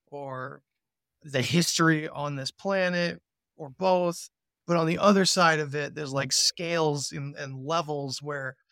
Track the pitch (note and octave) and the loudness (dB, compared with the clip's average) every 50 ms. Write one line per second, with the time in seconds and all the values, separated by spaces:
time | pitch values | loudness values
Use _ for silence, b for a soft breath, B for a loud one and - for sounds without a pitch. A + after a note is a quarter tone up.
0 | _ _ C#3+ C#3+ C#3 C3+ C3 B2+ B2+ C#3 C#3 C3+ _ _ _ _ _ _ _ _ | _ _ -16 -14 -12 -10 -10 -10 -10 -12 -14 -18 _ _ _ _ _ _ _ _
1 | _ _ _ _ - D3+ C#3 C3 - - C#3 F3 E3 - - - E3 D#3+ D#3 D3+ | _ _ _ _ -14 -2 -2 0 0 2 2 2 2 2 2 4 4 4 4 2
2 | D#3 D3 - C#3 D3 D3 C#3+ C3+ C3+ - - - - G3 G3 F#3+ F#3 F3+ F3 F3 | 0 -6 -8 -8 -6 -6 -6 -6 -8 -10 -10 -6 -4 -2 0 0 0 0 0 0
3 | F3 F3 F3 E3 _ _ _ _ _ _ _ - D#3 C3+ C3 - F#3 F#3+ F#3 F3+ | -2 -2 -4 -8 _ _ _ _ _ _ _ -16 -16 -16 -8 -2 2 2 4 4
4 | F3+ F3 E3+ - - - _ _ _ _ _ _ _ E3+ E3+ E3+ D#3+ D#3+ F3 F3 | 2 0 -2 -4 -12 -16 _ _ _ _ _ _ _ 0 2 2 2 2 2 6
5 | - G#3 G3+ G3 F#3 - - F#3+ F3 D#3+ D#3 D3+ D3+ C#3 C#3 D3 C#3+ - - D#3 | 6 6 8 8 6 4 4 4 4 4 4 2 -2 -4 -4 -6 -6 -6 -6 -8
6 | D3+ C3+ C3+ C#3 C3+ C3 - - - - - - E3+ E3 E3+ E3 D#3+ D3+ D3 C#3+ | -8 -4 -4 -4 -2 0 0 2 2 0 0 -2 -4 -2 0 2 2 2 0 -2
7 | C3 - D#3 C#3 C#3 C#3+ D3 - C#3+ C3+ C3+ C3 C3 D3 E3 E3+ D#3+ D3+ D3 C#3+ | -4 -6 -8 -8 -10 -10 -10 -10 -10 -10 -10 -10 -6 -2 -2 -2 -2 -2 -6 -6
8 | C#3 C3+ B2 - D3 D3 D3 C#3 C3+ C3 - _ _ _ | -6 -6 -8 -8 -8 -8 -8 -8 -8 -10 -12 _ _ _